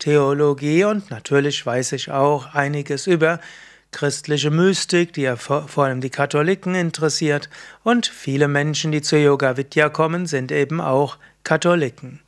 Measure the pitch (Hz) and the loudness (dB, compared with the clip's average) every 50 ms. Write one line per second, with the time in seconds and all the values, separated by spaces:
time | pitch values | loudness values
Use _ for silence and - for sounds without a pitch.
0 | - 151 147 147 143 135 143 143 151 147 143 131 139 147 151 170 196 208 214 208 | -2 2 2 4 4 2 2 2 2 2 2 0 -2 0 2 2 2 2 0 -2
1 | 196 - - 110 - - 143 139 139 147 139 - - 123 117 127 127 - - 131 | -4 -8 -12 -12 -4 0 2 2 2 2 0 -4 -4 -4 -2 -2 -2 -4 -4 -6
2 | - - 147 139 135 143 147 143 127 131 - 147 139 139 147 147 143 - 147 135 | -6 -4 -2 2 2 2 2 0 -2 -4 -2 -2 -2 -2 -2 -4 -4 -6 -6 -4
3 | - - 180 165 156 160 170 165 - - - - - - - _ _ _ - - | 0 0 2 2 4 2 0 -2 -6 -14 -20 -20 -20 -20 -20 _ _ _ -8 -4
4 | - 143 135 - - - 151 147 135 151 147 160 175 190 190 175 - - 180 175 | -4 -2 -2 -4 -4 -4 -2 -2 0 0 2 2 2 2 2 0 -2 0 0 0
5 | 175 170 - - 139 131 123 117 - - 139 147 151 139 - - 143 135 131 127 | 0 0 -2 -4 -2 -2 -2 -4 -4 -4 -4 -4 -4 -4 -2 0 0 0 0 -2
6 | 127 131 - - 143 139 - 147 151 170 196 196 - 180 185 185 175 165 156 - | -6 -6 -4 -2 -2 0 0 0 2 0 0 -2 -2 -2 -2 0 -2 -2 -2 -2
7 | 156 156 143 - 160 151 143 143 - - - - - - - - - 220 240 240 | -2 -2 0 0 0 0 0 -2 -4 -8 -16 -20 -20 -20 -20 -6 0 0 2 2
8 | 220 - - - - - 135 139 147 143 143 143 143 151 151 143 - 156 151 151 | 0 -2 -6 -8 -6 -4 0 2 2 2 2 2 0 0 -2 -2 -2 -2 -2 -2
9 | 147 - - 151 147 143 139 135 139 131 127 131 139 - - 151 151 151 151 - | 0 2 4 4 6 6 4 4 2 0 0 -2 -4 -4 0 0 2 2 2 0
10 | 160 160 165 175 180 165 151 135 131 127 147 147 143 131 156 165 170 147 131 135 | 0 0 -2 -4 -4 -4 -4 -4 -4 -2 -2 -2 0 0 -2 -2 -2 0 2 2
11 | 143 131 - - - - _ _ - - 160 160 - 175 175 175 147 127 120 - | 2 0 -4 -8 -20 -20 _ _ -4 0 0 2 2 2 2 2 0 -2 -6 -10
12 | - 127 131 143 _ | -16 -18 -18 -20 _